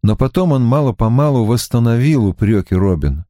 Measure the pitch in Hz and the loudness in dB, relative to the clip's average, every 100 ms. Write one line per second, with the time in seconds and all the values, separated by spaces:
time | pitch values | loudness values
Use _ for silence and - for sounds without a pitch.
0 | - 107 135 180 180 135 120 139 139 110 | 0 0 -2 0 0 0 2 0 0 -2
1 | 110 120 147 135 107 117 - 120 117 117 | -2 0 0 0 0 -2 -2 0 0 2
2 | 139 151 104 90 101 107 90 92 98 87 | 0 2 0 0 0 0 0 0 0 0
3 | 71 71 87 | -2 -4 -10